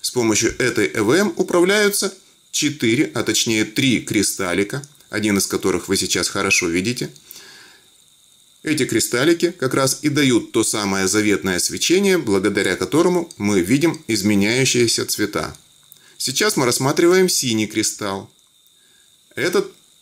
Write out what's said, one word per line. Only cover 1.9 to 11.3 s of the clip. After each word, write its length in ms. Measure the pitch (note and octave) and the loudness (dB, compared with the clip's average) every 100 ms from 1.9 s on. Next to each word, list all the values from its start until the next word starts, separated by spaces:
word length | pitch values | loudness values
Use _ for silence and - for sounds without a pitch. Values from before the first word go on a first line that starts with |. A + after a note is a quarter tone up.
| G3+ G3 - _ _ _ | 0 -6 -8 _ _ _
четыре, 600 | - D3 C#3 A#2+ A#2 D#3 A#2 | -4 -4 0 0 2 0 -2
а 80 | |
точнее 420 | G#2 A2 - A2 A2 | -2 -2 0 0 -2
три 360 | - C3+ G2+ | -2 0 0
кристаллика, 840 | - A2+ F#2+ - F#2 F2+ G2+ C#3 C#3 _ _ | 0 -2 -2 -2 -4 -2 -2 -6 -12 _ _
один 280 | G#2 G#2 G2+ | -4 0 0
из 100 | - | 0
которых 400 | F#2+ F#2+ F2 - | -2 -2 -2 -2
вы 100 | F#2 | -2
сейчас 320 | F#2 F#2+ F2 | 0 -2 -2
хорошо 380 | G2+ G2 F#2+ F2+ | -2 0 0 0
видите. 420 | E2+ G2 B2 - - - - - - - - _ _ _ _ _ _ _ _ | -2 -2 -4 -8 -12 -20 -20 -20 -20 -20 -20 _ _ _ _ _ _ _ _
Эти 220 | - D3+ D3 | -4 -2 0
кристаллики 680 | A2+ - A#2+ D3 E3+ F3 | 0 0 2 2 2 0
как 220 | F3 C3 | 0 -2
раз 260 | C#3 C3+ - | 2 0 0
и 80 | D3+ | -2
дают 420 | C#3 C#3 A2+ - | 2 4 2 2
то 120 | A#2 | 0
самое 440 | A2 A2+ G2+ G2 F#2+ | 0 0 -2 0 2
заветное 520 | G#2 G#2 | 2 2